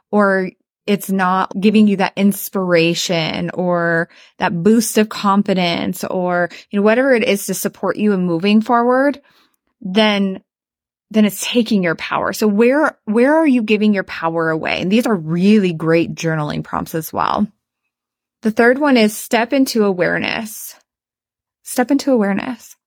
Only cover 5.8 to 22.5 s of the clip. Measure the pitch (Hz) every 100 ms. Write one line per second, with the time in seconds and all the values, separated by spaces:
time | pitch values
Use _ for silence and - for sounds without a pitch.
5.8 | 196 180 - 185 180 175 170 - - 202
6.8 | 208 226 277 240 - 196 - 185 202 -
7.8 | 190 - 208 196 180 165 196 220 220 233
8.8 | 240 254 285 277 _ _ _ _ _ _
9.8 | 190 190 214 202 196 190 _ _ _ _
10.8 | _ _ - 214 214 196 - 240 226 208
11.8 | 175 160 - - - - 214 202 233 285
12.8 | 302 - - 214 262 311 320 247 214 208
13.8 | 214 202 185 - 165 165 160 160 - 82
14.8 | 175 214 247 202 156 175 196 214 185 160
15.8 | 160 170 165 156 165 160 147 160 156 -
16.8 | - 165 160 - - - 208 _ _ _
17.8 | _ _ _ _ _ _ 220 214 233 262
18.8 | 294 247 214 - - 233 233 277 262 233
19.8 | 208 180 170 170 - - 214 - - -
20.8 | _ _ _ _ _ _ _ _ - -
21.8 | 247 277 - 247 202 190 -